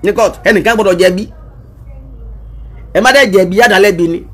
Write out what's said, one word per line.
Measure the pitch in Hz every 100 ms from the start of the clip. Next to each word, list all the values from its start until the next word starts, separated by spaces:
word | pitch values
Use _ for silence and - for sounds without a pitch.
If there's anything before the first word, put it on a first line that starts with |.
Ní | 196
court, | 208 208 -
ẹnìkan | - 214 185 233
gbọ́dọ̀ | 196 180
jẹ̀bi. | 185 180 214 - - - - - - - - - - - - - - - -
Ẹ | 175
má | 240
dẹ̀ | 262 254
jẹ̀bi, | 190 185 190
yá | 233
dá | 190
lẹ́bi | 208 175 170
ni. | 165 -